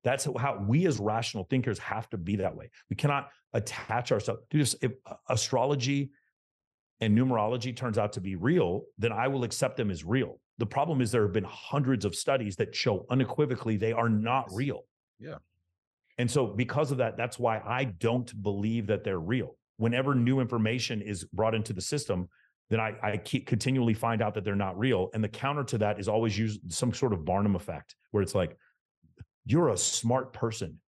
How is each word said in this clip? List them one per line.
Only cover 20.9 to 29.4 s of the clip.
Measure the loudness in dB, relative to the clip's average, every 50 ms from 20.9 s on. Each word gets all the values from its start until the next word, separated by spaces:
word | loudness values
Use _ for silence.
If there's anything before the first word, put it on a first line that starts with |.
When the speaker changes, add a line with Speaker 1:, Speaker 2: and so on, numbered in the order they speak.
| -4 -4
Speaker 1:
is | -4 -4 -6 -6 -6
brought | -6 -2 0 2 2
into | 2 0 -2 -4
the | -6 -6
system, | -4 -4 -4 -4 -2 -2 -2 -2 -2 -6 _ _ _ _ _ _ _ _
then | 0 0
I, | 0 -2 -4 -2
I | -2 -2 -2
keep | -2 -4 -2 -4 -4 0
continually | 0 -2 0 2 2 2 4 4 2 2
find | 2 2 0 2 2
out | 0 0 0
that | -2 -2
they're | 0 0
not | 0 0 -2 0 0
real. | 2 2 4 2 2 0
And | 0 -2 -2
the | -2
counter | -2 -2 -2 -2 -2 -2 -2
to | -2 0 0
that | 2 0 0 0
is | -2
always | 0 0 2 2 2 2 0
use | 0 -2 -2 -6 -8 -8
some | -4 -2 -2 -2 0
sort | 0 0 0
of | 0 0 0
Barnum | 0 2 2 4 2 2
effect, | 0 -2 -6 -10 -10 -12 -16 -20 _ _ _
where | 0 0
it's | 0 2 2
like, | 0 0 0 -4 -12 _ _ _ _ _ _ _ _ _ _ _ _ -20 -20 _ _